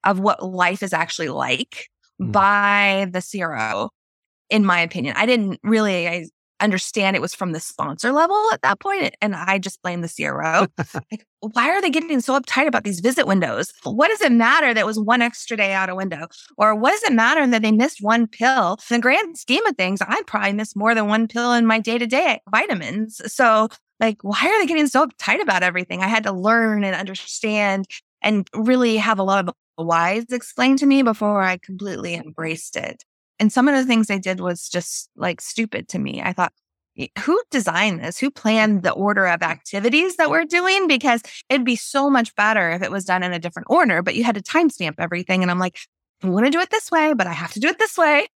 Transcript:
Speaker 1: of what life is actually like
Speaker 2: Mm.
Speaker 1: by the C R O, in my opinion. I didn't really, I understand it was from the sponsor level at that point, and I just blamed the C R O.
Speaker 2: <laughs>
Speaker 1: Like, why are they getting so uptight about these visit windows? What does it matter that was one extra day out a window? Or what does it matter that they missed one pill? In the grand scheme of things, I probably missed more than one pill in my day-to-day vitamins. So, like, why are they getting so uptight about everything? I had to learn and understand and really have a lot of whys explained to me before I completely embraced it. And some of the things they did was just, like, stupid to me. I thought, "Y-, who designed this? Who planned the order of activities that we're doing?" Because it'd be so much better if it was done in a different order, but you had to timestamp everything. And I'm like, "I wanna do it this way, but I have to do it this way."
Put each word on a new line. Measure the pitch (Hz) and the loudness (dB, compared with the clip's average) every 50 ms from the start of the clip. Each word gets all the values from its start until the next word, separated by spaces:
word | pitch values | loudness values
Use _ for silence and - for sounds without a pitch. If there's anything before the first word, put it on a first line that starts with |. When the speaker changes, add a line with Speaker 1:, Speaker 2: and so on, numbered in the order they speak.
| - | 0
Speaker 1:
of | 196 202 185 | 0 0 2
what | 190 208 - - - | 0 0 0 0 -6
life | 185 185 180 180 175 190 - | -10 -2 0 0 0 0 -2
is | 208 185 | -6 -4
actually | 185 160 170 - - - 165 143 | -2 -4 -4 -4 -6 -8 -6 -6
like | 139 143 131 127 123 127 254 _ - - - _ _ _ _ _ _ - | -4 -4 -2 -2 -2 -4 -4 _ -12 -18 -18 _ _ _ _ _ _ -8
Speaker 2:
Mm. | 190 117 | -6 0
Speaker 1:
by | 107 202 190 196 208 202 202 202 202 202 202 196 196 190 196 185 | 2 2 4 4 2 2 2 2 2 2 2 2 2 0 -2 -2
the | 175 185 | -4 -6
C | 185 - - 202 | -8 -6 -6 -6
R | 180 165 147 117 110 110 101 | -6 -4 -4 -4 -4 -4 -2
O, | 98 113 214 _ _ _ _ _ _ _ _ _ _ _ _ | -4 -6 -6 _ _ _ _ _ _ _ _ _ _ _ _
in | 202 220 202 | 2 4 4
my | 196 175 175 | 4 4 2
opinion. | 170 170 - 180 123 139 113 | 0 -2 -4 -6 -6 -4 -2
I | - 208 | 0 2
didn't | 233 254 233 208 196 175 - | 2 2 0 0 -2 -6 -6
really, | - 202 220 220 214 208 190 175 170 175 | -2 0 2 2 2 0 0 -2 -2 -4
I | 170 180 160 - _ _ _ _ _ _ | -6 -6 -10 -14 _ _ _ _ _ _
understand | 202 214 190 185 - - - 220 196 190 190 | 0 0 0 0 -4 -4 -2 0 0 2 0
it | 165 | 0
was | 127 - - | -2 -4 -6
from | - 196 180 | -6 -6 -4
the | 160 160 | -4 -6
sponsor | - - - - - 147 143 - - 233 | -8 -12 -6 -6 -6 -6 -4 -4 -2 0
level | 269 294 330 349 392 415 427 453 | 2 2 2 2 2 0 2 0
at | 440 - | 0 0
that | - - 302 - | 0 0 0 0
point, | - 392 392 392 311 202 - _ | -4 -4 -4 -2 -4 -4 -4 _
and | 208 214 190 | -4 -4 -4
I | 160 170 185 196 196 | -4 -2 -2 -2 -2
just | 185 196 - _ | -2 -6 -12 _
blamed | - 180 175 175 | -8 -6 -6 -4
the | 170 165 | -6 -8
C | - - 147 | -6 -6 -6
R | 143 135 143 151 | -4 -4 -2 -2
O. | 160 160 180 202 - _ | 0 2 2 2 0 _
Speaker 2:
<laughs> | - 160 - - 139 - _ | -8 -8 -6 -6 -10 -10 _
Speaker 1:
Like, | 220 220 _ _ _ _ | -14 -14 _ _ _ _
why | - 220 220 247 240 294 | -12 -4 -2 0 0 2
are | 349 403 | 0 0
they | 381 349 | 0 0
getting | 262 320 320 330 302 254 | 0 -2 -2 0 -2 -2
so | - - 262 277 | 0 0 -2 -2
uptight | 262 - - 262 294 | -2 -2 0 0 0
about | 311 240 - - | 2 0 -2 -2
these | 208 196 170 | -4 -6 0
visit | 180 240 254 311 269 | 0 0 2 2 0
windows? | 170 196 190 165 127 110 110 175 - - _ - | 2 2 0 0 0 -2 -4 -6 -6 -8 _ -8
What | 139 208 226 294 370 | -6 0 2 2 2
does | 440 - | 2 2
it | 415 285 | 2 4
matter | 240 233 226 233 277 320 302 254 233 | 4 4 4 4 4 4 2 2 2
that | 220 196 | 2 0
was | 214 214 220 | 0 -2 -2
one | 214 208 240 247 | 0 2 2 2
extra | 233 240 - - - - 233 | 2 0 -2 -8 -10 -10 -4
day | 214 202 196 | -2 -2 0
out | 190 190 190 185 | 0 -2 -2 -4
a | 185 | -4
window? | 190 190 190 170 147 160 170 - - - _ _ - | -6 -6 -6 -6 -8 -12 -14 -16 -20 -20 _ _ 2
Or | 208 214 214 | 2 2 2
what | 214 220 277 | 4 2 2
does | 381 427 453 | 2 2 0
it | 415 262 | 2 2
matter | 226 226 240 294 320 285 | 4 4 4 4 4 2
that | 254 240 220 | 2 2 2
they | 214 220 | 2 4
missed | 220 214 247 311 - - | 4 4 2 2 -2 -2
one | 202 208 226 233 233 | 0 2 2 2 2
pill? | 220 - - 220 262 269 254 202 175 196 - - - | -2 -2 0 0 2 2 2 2 0 -2 -4 -4 -2
In | 233 | -2
the | 240 | 2
grand | 220 247 277 359 427 339 330 - | 2 2 2 2 0 -2 -8 -14
scheme | - - 247 359 453 | -2 0 0 2 2
of | 427 277 | 0 0
things, | - 185 185 196 196 | 0 -2 -2 0 -2
I | - - 240 415 403 | -2 -2 -2 -4 -4
probably | - - 214 202 202 | -4 -4 -2 -2 -2
missed | 202 208 220 - - | -2 -2 -6 -6 -6
more | 196 208 226 233 | -2 0 2 2
than | 226 214 | 2 2
one | 208 214 220 226 220 | 2 2 2 0 0
pill | - 233 240 240 240 | -2 -2 0 2 4
in | 240 233 | 4 4
my | 226 220 226 | 4 2 2
day-to-day | 214 226 226 240 240 226 247 277 359 320 220 - _ 196 | 0 -2 -2 -2 -2 0 0 0 2 0 0 -2 _ 0
vitamins. | 202 226 320 415 262 180 151 117 175 208 220 220 - - - 214 | 0 0 0 0 -4 -4 -4 -6 -4 -4 -6 -6 -8 -14 -12 -10
So, | - - 254 233 220 214 220 220 - - _ _ _ _ | 0 2 4 4 6 4 2 0 -4 -12 _ _ _ _
like, | 226 226 208 _ | 0 0 0 _
why | - 196 214 - 240 339 | -6 -4 -2 0 0 2
are | 427 440 | 2 2
they | 381 | 2
getting | 277 339 311 302 277 | 2 2 2 2 2
so | - 254 311 | 2 2 0
uptight | 277 - _ - - 285 349 | 0 -2 _ -2 -2 0 0
about | 415 285 190 180 | 0 0 2 2
everything? | 180 180 175 180 180 _ 180 180 | 2 0 0 -2 -6 _ -4 -2
I | 190 196 | 0 0
had | 226 226 214 | 0 0 0
to | 202 | -2
learn | 196 180 185 214 226 233 226 220 214 208 202 | -4 0 2 4 4 4 4 2 2 0 0
and | 196 185 | 0 -2
understand | 165 156 175 190 - - - - - - 214 214 208 208 202 190 196 190 - - - _ _ _ _ | -4 -6 -8 -10 -12 -12 -12 -10 -6 -4 -2 0 0 2 0 0 -2 -4 -8 -12 -20 _ _ _ _
and | - 208 214 202 185 - | 0 0 0 0 -2 -4
really | - 208 220 233 254 254 247 233 220 214 | -4 -2 2 2 4 4 4 2 2 2
have | 208 220 220 196 | 0 0 0 0
a | |
lot | 190 190 196 196 185 175 | 0 0 2 0 0 -2
of | - _ _ _ _ | -6 _ _ _ _
whys | - 165 165 165 165 170 175 196 226 240 233 | -6 -2 0 2 2 2 2 0 -2 -4 -4
explained | 247 247 - - - - 247 262 269 269 | -6 -8 -8 -8 -4 0 4 4 4 4
to | 285 | 6
me | 277 269 269 | 4 6 6
before | 269 233 214 - 214 208 208 202 | 4 2 2 2 0 0 2 2
I | 190 185 185 180 | 2 0 0 -4
completely | - - 190 185 196 202 185 - - 175 170 | -8 -16 -12 -10 -8 -8 -8 -6 -6 -6 -8
embraced | 170 165 156 160 - 160 160 160 165 - - - | -8 -10 -14 -12 -8 -6 -6 -6 -8 -10 -10 -8
it. | - - - - _ _ _ _ _ _ _ _ - | -8 -8 -8 -12 _ _ _ _ _ _ _ _ -2
And | 214 214 | -2 0
some | - 254 247 294 | 2 2 2 4
of | 285 | 4
the | 269 254 | 2 2
things | 254 240 226 220 - | 2 2 2 2 0
they | 202 196 | -2 -4
did | 190 185 185 185 | -2 -4 -4 -4
was | 180 180 175 170 - - | -4 -4 -4 -6 -8 -6
just, | - 180 175 - - - - _ _ | -6 -6 -6 -6 -10 -10 -12 _ _
like, | - - 180 170 - | -6 -4 -4 -4 -6
stupid | - - - - 226 214 - - - - | -10 -10 -6 -6 -6 -4 -6 -10 -10 -8
to | - 185 | -6 -6
me. | - - - - | -6 -6 -6 -6
I | - 190 | -6 -6
thought, | 180 - 180 - _ _ _ _ _ _ _ _ _ | -2 -2 -2 -2 _ _ _ _ _ _ _ _ _
"Y-, | - 135 - _ - | -12 -12 -10 _ -8
who | - - 339 440 494 _ | -2 0 0 0 0 _
designed | - 269 202 - 165 175 202 214 180 160 | -2 0 0 0 0 2 0 0 0 -2
this? | 156 160 180 - | -6 -8 -6 -4
Who | 254 285 | -4 -4
planned | - - - 220 220 220 214 214 208 190 | -4 -2 -2 0 2 4 4 2 2 2
the | 175 180 | 0 -2
order | - - 196 202 208 202 190 | -2 0 0 0 2 2 2
of | 180 170 170 | 2 2 0
activities | 175 160 165 - _ - - 202 202 240 240 302 339 381 349 | -2 -4 -4 -6 _ -8 -8 -2 0 2 2 2 0 0 0
that | - 320 294 | 0 0 2
we're | 294 330 330 | 2 0 0
doing?" | 302 339 349 359 381 381 392 381 320 | 0 -2 0 2 2 2 2 2 2
Because | 285 240 285 277 233 233 - - - - - _ | 2 2 2 0 0 0 -2 -10 -20 -20 -4 _
it'd | 262 277 247 | 0 0 2
be | 240 240 | 0 -2
so | 214 - - - 277 277 285 | -2 -4 -4 -2 0 2 4
much | 277 254 233 - _ | 2 2 0 0 _
better | - 208 214 220 214 180 165 | 0 0 2 2 2 0 0
if | 165 180 | -2 -2
it | 190 - | -4 -4
was | - 196 185 | -4 -6 -2
done | 190 180 185 | 0 0 0
in | 180 180 | 0 -2
a | 180 170 | -4 -4
different | 170 175 - - - - | -6 -8 -10 -10 -2 2
order, | 247 339 339 233 180 165 | 2 4 4 4 2 2
but | 180 185 - | 0 0 -2
you | 202 233 | 0 0
had | 233 220 | 0 -2
to | 202 | -2
timestamp | 190 - - 320 349 302 - - 180 156 151 - | -6 -2 0 2 2 2 0 0 -6 -6 -4 -4
everything. | 170 170 175 175 180 - 185 185 | -6 -4 -4 -6 -2 0 0 2
And | 185 180 | 2 2
I'm | 175 180 | 2 0
like, | 185 180 175 - - _ _ _ _ _ _ _ - | 0 -2 _ -10 -20 _ _ _ _ _ _ _ -2
"I | 185 | 0
wanna | 180 202 233 285 | 2 2 2 2
do | 285 339 | 2 2
it | 370 - | 0 0
this | - 440 - - | -2 -4 -2 0
way, | 349 320 311 311 302 | 0 2 2 2 2
but | 226 185 180 | 0 -2 -2
I | |
have | 165 147 170 175 | -4 -8 -8 -10
to | - 208 | -6 -2
do | 233 320 | -2 -2
it | 370 - | 0 0
this | 440 427 - | -2 -2 2
way." | - 330 302 294 285 427 - _ | 2 4 4 4 2 2 0 _